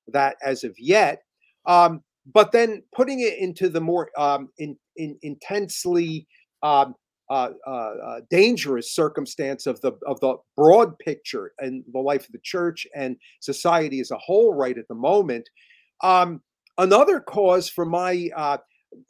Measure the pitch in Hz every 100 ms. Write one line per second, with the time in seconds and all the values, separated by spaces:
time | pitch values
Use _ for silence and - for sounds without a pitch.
0 | - 131 139 - 139 131 123 95 127 202
1 | 170 151 _ _ _ _ - 175 175 165
2 | _ _ 135 214 208 233 233 214 _ -
3 | 254 269 240 175 185 165 185 160 160 175
4 | 151 - 147 139 135 - 151 135 _ -
5 | 156 143 156 143 - 202 190 - 180 175
6 | 170 160 156 _ _ - 151 143 135 123
7 | _ _ - 135 123 - - 127 110 107
8 | 110 117 120 175 220 220 156 127 - -
9 | 151 156 139 - 139 135 - 123 135 113
10 | 143 135 131 127 _ - 151 202 226 160
11 | - 147 - 120 92 - 135 131 123 127
12 | 135 143 - 113 - 180 170 165 - 147
13 | 131 123 _ _ - 139 170 165 156 135
14 | 123 113 - 196 226 151 127 123 110 113
15 | 135 202 180 117 117 _ _ _ _ -
16 | 185 185 175 165 _ _ _ - 185 208
17 | 294 339 - 208 190 185 180 - 165 175
18 | 180 180 170 156 147 139 _ _ _ -
19 | _